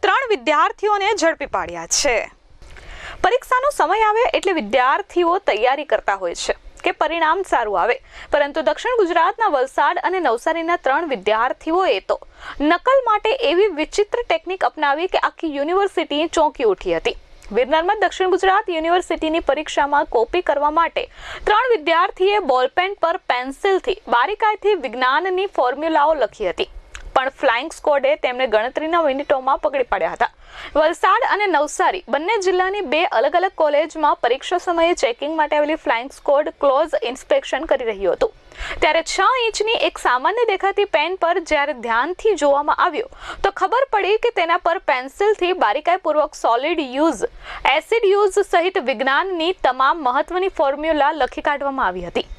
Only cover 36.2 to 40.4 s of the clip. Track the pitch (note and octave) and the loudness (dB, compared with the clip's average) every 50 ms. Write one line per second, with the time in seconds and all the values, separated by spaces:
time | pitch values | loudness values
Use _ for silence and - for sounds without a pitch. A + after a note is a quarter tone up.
36.2 | _ - C#4+ C#4 D#4 - - _ - C#4 B3+ C4+ D#4+ E4+ - - - A#3+ B3 - | _ 2 2 2 2 0 -4 _ 0 2 4 2 2 0 -2 -4 -4 -4 -8 -8
37.2 | - _ - C#4 C4+ - - C4+ D4+ E4 D4+ C4+ B3+ A3+ G#3+ F#3+ G3 F3+ D#3+ - | -2 _ 0 0 0 -2 -6 -6 0 0 -2 0 0 -4 -6 -2 0 0 0 0
38.2 | - A4 - - _ - - - - - - - - D#4+ D#4 E4 D#4+ - - - | 0 -4 -4 -8 _ -20 -16 -14 -12 -10 -6 0 2 4 4 4 2 0 -2 2
39.2 | F#4+ G#4 B4 B4+ A#4+ A4+ G#4 - G#4 G#4+ A4+ - - - - - - F4 B3 B3+ | 2 2 4 2 0 -2 -2 -2 -2 -2 0 0 0 -2 -2 -2 -2 0 0 2
40.2 | C4 - F#4+ A#4 | 0 0 0 0